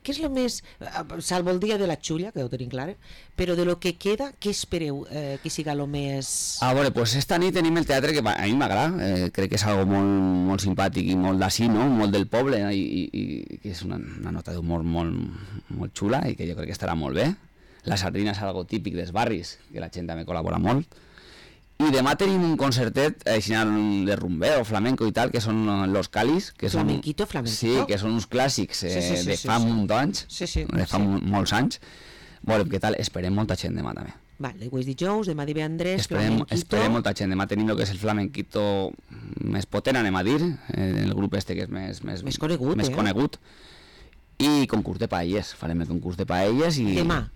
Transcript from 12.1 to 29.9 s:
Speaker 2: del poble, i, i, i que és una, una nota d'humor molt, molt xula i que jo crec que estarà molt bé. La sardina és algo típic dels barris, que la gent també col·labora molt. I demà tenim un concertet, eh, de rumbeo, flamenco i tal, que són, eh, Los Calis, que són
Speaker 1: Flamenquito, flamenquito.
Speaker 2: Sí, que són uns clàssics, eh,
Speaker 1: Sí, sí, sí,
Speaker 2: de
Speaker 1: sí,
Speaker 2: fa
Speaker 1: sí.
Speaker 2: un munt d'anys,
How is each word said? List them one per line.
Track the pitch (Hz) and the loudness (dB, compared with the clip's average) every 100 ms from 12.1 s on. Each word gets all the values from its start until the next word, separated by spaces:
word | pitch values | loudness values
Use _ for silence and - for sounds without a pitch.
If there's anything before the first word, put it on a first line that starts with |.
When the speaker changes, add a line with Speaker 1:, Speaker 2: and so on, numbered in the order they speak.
Speaker 2:
del | 98 98 | 4 2
poble, | 113 135 117 101 | 2 4 2 2
i, | 98 | 0
i, | 76 90 87 | 0 -2 -2
i | - 95 65 - - | -4 -4 -6 -10 -12
que | 104 | -10
és | 85 | -8
una, | 90 92 | -6 -6
una | - 82 87 | -8 -10 -8
nota | 85 85 | -6 -6
d'humor | 87 82 82 | -6 -2 -2
molt, | 82 85 85 87 80 82 98 104 - | 0 0 0 -2 -4 -8 -12 -14 -10
molt | 92 92 | -8 -8
xula | - 101 131 143 | -4 0 0 0
i | - | -4
que | 87 | -6
jo | |
crec | 85 78 | -6 -8
que | 92 | -6
estarà | 92 | -4
molt | 82 71 76 | -2 -2 0
bé. | 139 202 - _ - - | 0 -2 -12 _ -20 -14
La | - 90 | -4 -2
sardina | 90 98 104 | -2 -2 -2
és | 98 | -2
algo | 101 92 | -4 -4
típic | 87 113 87 | -4 -6 -4
dels | 87 87 | -6 -4
barris, | 90 117 95 - - - | -2 -2 -2 -6 -16 -14
que | 104 | -12
la | 85 | -10
gent | 90 85 | -8 -8
també | 82 | -8
col·labora | 82 85 85 85 | -6 -4 -2 0
molt. | 87 135 165 - - - - - - - _ _ | 2 0 -2 -16 -20 -20 -20 -20 -20 -20 _ _
I | 151 | 2
demà | 135 135 | 4 2
tenim | 147 196 190 | 2 2 4
un | 175 | 2
concertet, | 156 135 123 113 135 147 147 - | 2 2 2 2 2 2 0 0
eh, | 110 | 0
de | 95 113 110 107 104 101 98 | 2 2 4 4 2 2 2
rumbeo, | 98 90 82 101 147 | 0 -2 0 4 4
flamenco | 107 107 113 131 | 2 0 0 2
i | 110 | 0
tal, | 110 127 | 2 0
que | 120 | 0
són, | 110 110 107 | 0 0 2
eh, | 98 95 | 2 2
Los | 98 90 | 0 0
Calis, | 107 117 170 - | 0 2 2 -2
que | - 101 | -6 -2
són | 156 | 0
Speaker 1:
Flamenquito, | 147 143 151 151 202 | 2 0 -2 -4 -4
flamenquito. | 151 117 110 | -2 -4 -2
Speaker 2:
Sí, | 113 127 | 2 2
que | 135 101 | 2 -2
són | 110 | 0
uns | 113 - | -2 0
clàssics, | 120 135 127 90 - | 0 2 0 -2 -4
eh, | 87 | -4
Speaker 1:
Sí, | 90 | -2
sí, | 87 90 | -2 -2
sí, | 90 | -2
Speaker 2:
de | |
Speaker 1:
sí, | 95 - | -2 0
Speaker 2:
fa | 113 | 2
Speaker 1:
sí. | |
Speaker 2:
un | 117 | 4
munt | 113 | 2
d'anys, | 98 | 2